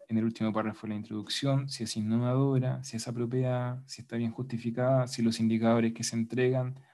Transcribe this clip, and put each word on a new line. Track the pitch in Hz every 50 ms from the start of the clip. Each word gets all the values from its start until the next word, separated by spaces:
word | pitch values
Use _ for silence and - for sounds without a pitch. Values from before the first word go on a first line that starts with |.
| - -
en | 113 110
el | 113
último | 113 113 - 113 110
párrafo | 101 110 110 110 104 - 113
de | 110 107
la |
introducción, | 104 104 - 107 107 104 - - - 139 139 135 135 135 139
si | - - 117
es | - -
innovadora, | 113 107 110 113 120 123 123 127 135 139 139 135 127 127 127 127 127
si | 131 - -
es | 113 - -
apropiada, | 117 120 120 117 131 127 127 127 123 123 123 123 123 131 131
si | - - -
está | - - 120
bien | 117 117 113
justificada, | 113 - 123 - 123 113 117 117 117 127 127 131 135 127 123
si | 123 - -
los | 113 113 113 -
indicadores | 113 110 113 110 113 113 117 117 113 113
que | 113 - 117
se | - -
entregan | 113 113 - 120 127 127 127 131 131 127 127 131 - - _